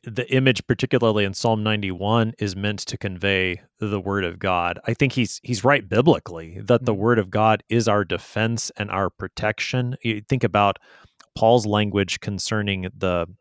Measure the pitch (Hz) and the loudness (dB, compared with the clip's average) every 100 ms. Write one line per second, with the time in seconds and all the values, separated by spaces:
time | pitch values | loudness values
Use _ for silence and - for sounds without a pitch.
0 | - 107 120 131 131 117 - 120 131 127 | -6 -6 0 2 2 2 0 -2 2 2
1 | 113 104 98 95 120 110 107 107 98 90 | 4 2 0 0 0 0 0 -2 -4 -4
2 | 98 117 113 120 104 95 104 104 - - | 0 2 2 -2 -6 -4 -6 -6 -8 -8
3 | 104 92 98 95 92 87 _ _ 107 101 | -8 -2 0 2 0 -4 _ _ -4 -4
4 | 92 98 90 85 98 90 87 87 - 113 | -2 -2 -4 -4 -2 0 0 -4 -6 0
5 | 139 127 110 - - 113 127 139 95 104 | 0 0 -2 -4 -6 0 2 2 2 2
6 | 147 92 - 82 82 92 104 120 123 101 | 4 2 0 -14 -12 -14 0 2 2 0
7 | 110 117 92 107 110 107 _ 117 113 104 | 2 2 0 2 4 2 _ 0 2 0
8 | 92 87 - 107 113 117 - - 101 95 | 0 -6 -6 -4 -2 -2 -6 -8 -6 -2
9 | 92 _ 95 - 107 107 - 127 123 127 | -4 _ -12 -4 -4 -4 -4 -2 -4 -4
10 | 117 107 - 131 107 104 101 - _ - | -4 -4 -2 0 2 4 2 0 _ -20
11 | - _ - - 113 120 107 104 104 98 | -20 _ -20 2 6 6 4 0 2 0
12 | 95 - - 98 - 110 101 95 92 - | 0 -4 -6 -6 -4 -2 -2 -4 -6 -4
13 | 92 87 82 92 | -2 -2 -4 -10